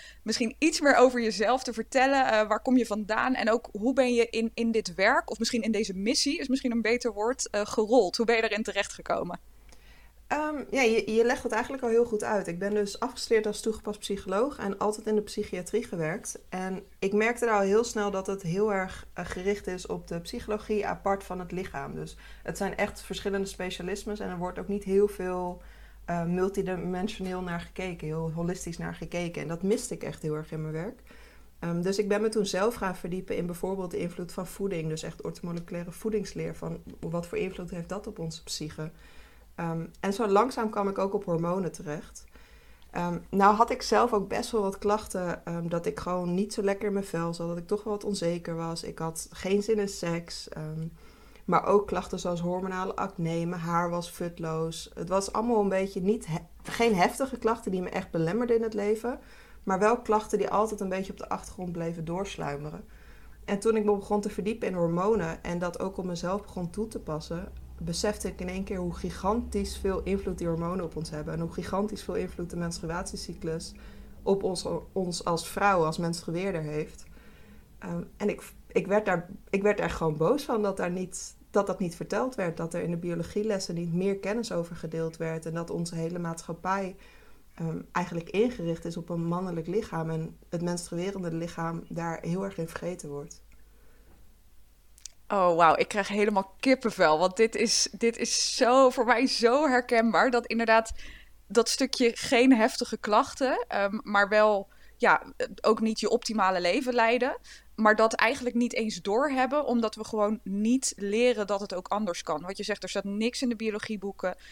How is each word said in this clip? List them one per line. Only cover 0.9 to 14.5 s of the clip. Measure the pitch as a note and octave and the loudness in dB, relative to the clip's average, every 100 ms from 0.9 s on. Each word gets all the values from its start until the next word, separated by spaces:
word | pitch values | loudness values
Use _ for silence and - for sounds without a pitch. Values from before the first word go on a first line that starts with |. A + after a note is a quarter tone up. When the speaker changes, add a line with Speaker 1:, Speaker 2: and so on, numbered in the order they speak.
| C4+ | 8
Speaker 1:
over | B3+ A#3+ | 8 6
jezelf | A3 F#3 G#3+ B3+ | 0 2 2 2
te | - | 0
vertellen. | A3+ A3 C4 C4 C#4 B3+ | -6 0 4 6 6 4
Eh, | A3 G#3 | 4 4
waar | G#3+ | 0
kom | - B3+ | 4 4
je | A3 | 4
vandaan? | G#3 G3+ A3 B3 C4 | 0 0 0 2 2
En | G#3+ | 2
ook, | A#3 - | 2 0
hoe | G3+ A3+ | -2 2
ben | C4+ B3 | 4 4
je | A#3+ A3+ | 4 2
in, | A3+ A3+ | 2 -2
in | - A3+ | 0 0
dit | A3+ G3+ E3+ | 0 -2 2
werk, | G3+ D4 - | 4 4 0
of | - | -2
misschien | A3+ A#3+ | 0 0
in | G#3+ | 2
deze | G#3 G#3+ | 0 0
missie, | F#3+ G3+ C#4 C#4+ D#4+ | -2 0 2 2 0
is | C#4 | 0
misschien | C4+ B3+ | 0 0
een | A#3 | 0
beter | A3 A#3+ A#3+ | 2 0 0
woord, | G3+ A3 C4 - | -2 -2 -2 -2
eh, | G#3 G#3 | -2 0
gerold? | - G#3+ B3+ F3+ - | 0 4 6 6 4
Hoe | A3 | 2
ben | A#3 | 4
je | |
daarin | A3 G#3 | 2 0
terechtgekomen? | A3 - - - - - F3 F3 - - - - - - - - - | 0 -2 -2 -6 -2 -2 -2 -8 -14 -20 -20 -20 -20 -20 -20 -20 -4
Speaker 2:
Ehm, | D4 D4+ D4 - | -2 -2 -4 -2
ja, | C4+ | 2
je, | A3+ A3+ - | 4 4 4
je | A3 A#3+ | 4 4
legt | C4 | 2
het | A#3 | 0
eigenlijk | A3 A#3+ C4+ | -2 -2 -4
al | A#3 | 2
heel | A#3 A#3 | 2 4
goed | G#3+ | 0
uit. | A#3 G#3 F3+ | 0 -2 -2
Ik | F3 | -4
ben | G3 | -2
dus | G#3 G3+ - | 0 -2 -2
afgestudeerd | B3 - - A3 G#3+ | -6 -4 2 2 2
als | G#3 | -2
toegepast | A3+ G#3+ - G#3 | -4 -4 -6 -8
psycholoog | - G3 - G3 C4+ | -6 -6 -2 0 0